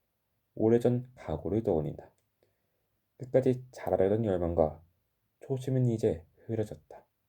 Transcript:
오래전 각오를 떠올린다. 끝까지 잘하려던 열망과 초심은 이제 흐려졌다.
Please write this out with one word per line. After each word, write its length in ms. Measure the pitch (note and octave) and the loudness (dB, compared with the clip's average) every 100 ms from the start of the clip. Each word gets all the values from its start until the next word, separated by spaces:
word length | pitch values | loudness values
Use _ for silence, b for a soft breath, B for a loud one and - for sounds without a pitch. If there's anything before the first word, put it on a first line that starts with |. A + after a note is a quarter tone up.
| _ _ _ _ _ | _ _ _ _ _
오래전 560 | - A2 A#2+ B2 B2 B2+ | -2 2 4 4 0 -4
각오를 480 | - - D#2+ E2 G#2 | -12 -8 -6 -2 -2
떠올린다. 480 | A2 E2+ D2 C#2+ - _ _ _ _ _ _ _ _ _ _ _ | 0 0 -2 -6 -16 _ _ _ _ _ _ _ _ _ _ _
끝까지 440 | C3 C3+ C3 B2+ - | 0 2 2 0 -4
잘하려던 540 | - - F#2 F#2+ G#2+ | -10 -2 2 2 2
열망과 580 | A2+ F2+ F2 E2+ D#2 D2+ - _ _ _ _ _ | 0 0 0 2 2 0 -16 _ _ _ _ _
초심은 440 | - C3 B2+ C3 B2 | -8 -6 -2 0 2
이제 380 | A2 A2 D#2 - _ | 2 0 -2 -6 _
흐려졌다. 680 | - A2+ G#2 - _ - - _ | -8 -4 -4 -8 _ -20 -20 _